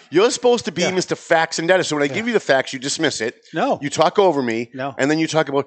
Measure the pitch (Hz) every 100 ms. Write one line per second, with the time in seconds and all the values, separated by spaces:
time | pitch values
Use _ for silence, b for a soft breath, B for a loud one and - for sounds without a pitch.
0 | - 151 226 - 247 240 - 170 170 185
1 | - 160 - 165 160 - 165 185 160 151
2 | 143 147 233 214 - 135 127 135 135 -
3 | 156 - 113 - _ 160 254 180 143 -
4 | 160 190 190 143 123 113 120 131 139 -
5 | 135 156 156 156 151 139